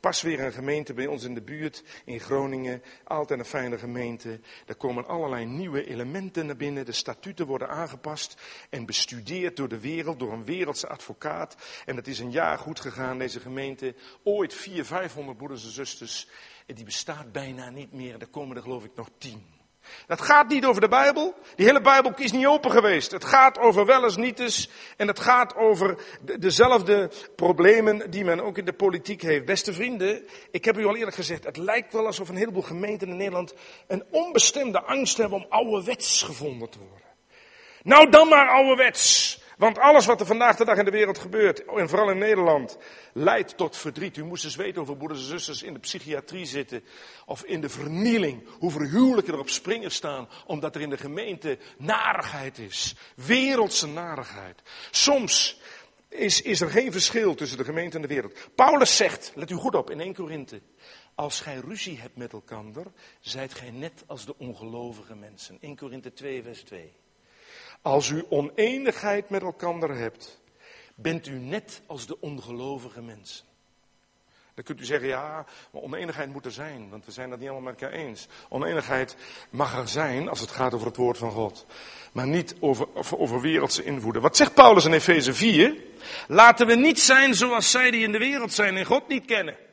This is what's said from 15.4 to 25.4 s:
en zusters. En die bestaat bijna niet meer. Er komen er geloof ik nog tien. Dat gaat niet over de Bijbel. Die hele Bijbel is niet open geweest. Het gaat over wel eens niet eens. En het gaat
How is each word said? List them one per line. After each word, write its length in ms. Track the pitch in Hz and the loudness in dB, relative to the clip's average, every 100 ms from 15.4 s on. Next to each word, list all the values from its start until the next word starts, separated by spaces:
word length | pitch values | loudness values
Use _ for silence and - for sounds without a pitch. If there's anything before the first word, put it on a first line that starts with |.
| 139 131 | -16 -14
en 60 | 110 | -16
zusters. 580 | 117 135 - 117 - - - - - _ | -14 -14 -14 -14 -14 -14 -20 -20 -20 _
En 80 | |
die 100 | 117 | -20
bestaat 480 | 107 - - 147 135 | -12 -12 -10 -14 -12
bijna 380 | 110 135 127 127 | -12 -12 -14 -16
niet 220 | 127 139 | -18 -18
meer. 280 | 131 127 113 | -16 -16 -16
Er 80 | 113 | -16
komen 280 | 151 143 123 | -14 -14 -14
er 60 | |
geloof 220 | 117 127 | -12 -14
ik 100 | 110 | -14
nog 140 | - 113 _ | -18 -18 _
tien. 380 | 135 110 87 78 _ _ - - - | -18 -18 -20 _ _ _ -20 -20 -8
Dat 140 | 165 | -6
gaat 280 | - 294 240 | 4 6 6
niet 160 | 294 | 2
over 160 | 262 202 | 2 4
de 80 | 208 | 4
Bijbel. 460 | 247 277 285 320 - - - | 4 4 2 -2 -6 -20 4
Die 100 | 196 | 6
hele 140 | 277 | 8
Bijbel 320 | 220 269 262 196 | 6 6 4 0
is 160 | 262 | -4
niet 140 | 233 269 | 2 4
open 240 | 294 277 | 4 4
geweest. 400 | 226 208 170 - | 4 4 2 -2
Het 140 | 185 | -8
gaat 340 | - 269 262 - | 4 8 8 8
over 280 | 240 190 208 | 4 4 6
wel 180 | 262 | 6
eens 120 | 240 185 | 4 0
niet 220 | 240 233 | -4 -4
eens. 320 | 247 - - - - - | -4 -4 -8 -12 -20 -4
En 120 | 208 | -4
het 120 | 202 | -2
gaat 360 | - 247 | 4 4